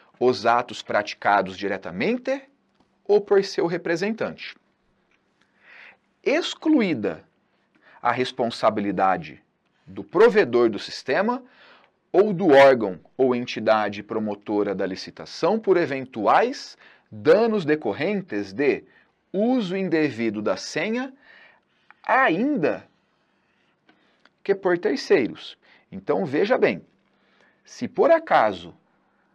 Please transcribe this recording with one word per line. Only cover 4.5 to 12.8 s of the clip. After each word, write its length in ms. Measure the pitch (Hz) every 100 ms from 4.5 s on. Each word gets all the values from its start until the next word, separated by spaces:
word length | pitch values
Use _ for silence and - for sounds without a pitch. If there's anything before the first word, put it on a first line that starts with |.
| - _ _ _ _ _ _ _ _ _ _ _ - - _ _ _
Excluída 1000 | - 294 330 - 320 311 202 131 98 80 - _ _ _ _ _ _ -
a 100 | 120
responsabilidade 1300 | 123 127 - 117 - 117 107 101 92 95 90 78 69 _ _ _ _ -
do 180 | 95
provedor 640 | 95 170 233 208 151 120 117
do 100 | 98
sistema 640 | - - - 147 208 247 - _ - - _ _ _
ou 220 | 165 214
do 160 | 175 190
órgão 500 | 139 139 127